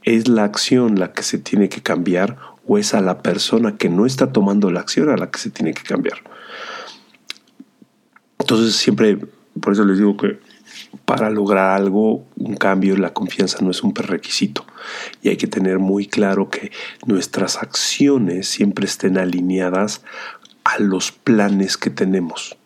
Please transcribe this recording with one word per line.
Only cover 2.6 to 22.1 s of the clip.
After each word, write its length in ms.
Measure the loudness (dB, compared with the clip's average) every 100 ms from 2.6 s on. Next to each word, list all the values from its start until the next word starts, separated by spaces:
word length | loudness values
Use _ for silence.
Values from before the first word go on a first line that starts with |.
| 0
o 120 | 0
es 160 | 2
a 80 | 0
la 200 | 0 -2
persona 560 | -2 -2 0 2 0 0
que 120 | 0
no 160 | 2 2
está 260 | 2 0
tomando 400 | 2 2 2 2
la 100 | 0
acción 280 | -2 0 2
a 80 | 0
la 140 | -2
que 80 | -8
se 100 | -10
tiene 240 | -4 -6
que 100 | -6
cambiar. 340 | -6 -4 -4 -6 -18 -20 -20 -16 -14 -14 -16 -20 _ _ _ -20 _ _ -20 _ -20 _ _ _ _ _
Entonces 360 | 0 2 2 2
siempre, 420 | 0 4 4 2 -4 _ _ -6
por 140 | 0
eso 100 | 4 4
les 120 | 4
digo 180 | 2 2
que 220 | -2 -4 _ -20 -20 -20 -20 -10 -2
para 240 | 0 0
lograr 460 | 0 2 4 4 4
algo, 500 | 2 2 2 0 -6 -10
un 200 | -6 0
cambio, 400 | 2 4 4 2
la 160 | 0
confianza 460 | -2 -6 -2 -2 0
no 100 | -2
es 120 | 0
un 100 | -2
prerequisito. 720 | -2 -4 -4 -4 -2 -2 -4 -12 -18 -14 -12 -14 -4
Y 80 | -2
hay 80 | 0
que 100 | -2
tener 320 | 0 0 2
muy 280 | 0 0 -2
claro 420 | 0 2 2 -2
que 220 | -4 -10 -14 -16 -10 0
nuestras 520 | 0 0 -4 -4 -4
acciones 880 | -6 -4 -4 2 4 4 2 -2 -4
siempre 380 | 0 0 0 -6
estén 320 | -2 0 0
alineadas 880 | 0 -2 0 0 0 0 -2 -6 -14 -16 -16 -18 -20 _
a 160 | -2 0
los 320 | 0 0 -4
planes 680 | -4 2 4 4 2 0 -2
que 120 | -4
tenemos. 680 | -2 0